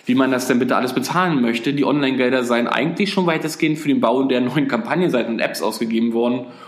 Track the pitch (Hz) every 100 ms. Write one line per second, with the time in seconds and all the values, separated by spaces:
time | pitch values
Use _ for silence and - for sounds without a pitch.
0 | - 127 131 135 - 123 131 110 123 131
1 | 123 170 185 143 117 117 143 143 131 147
2 | 135 127 123 131 117 117 117 - 156 170
3 | 196 - 175 160 160 - 160 156 143 127
4 | 117 131 135 123 123 151 135 117 117 156
5 | 175 127 110 113 143 - 110 - 113 113
6 | 117 113 120 127 - -